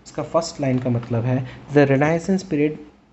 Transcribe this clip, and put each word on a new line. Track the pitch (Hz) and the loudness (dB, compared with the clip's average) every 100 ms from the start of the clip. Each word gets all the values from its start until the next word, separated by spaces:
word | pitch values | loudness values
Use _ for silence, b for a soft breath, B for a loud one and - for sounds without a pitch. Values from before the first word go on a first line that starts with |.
| - | -14
इसका | - | -10
फर्स्ट | 113 160 165 - | -2 -2 -2 -4
लाइन | 135 127 | 0 0
का | 127 | 0
मतलब | 120 - 117 | -2 -2 -2
है, | 123 127 127 B - | 0 -2 -4 B 0
"The | 143 135 | 4 6
Renaissance | 135 151 165 175 190 | 4 2 0 0 -2
period | - 147 151 151 - _ _ | 0 0 0 -2 -14 _ _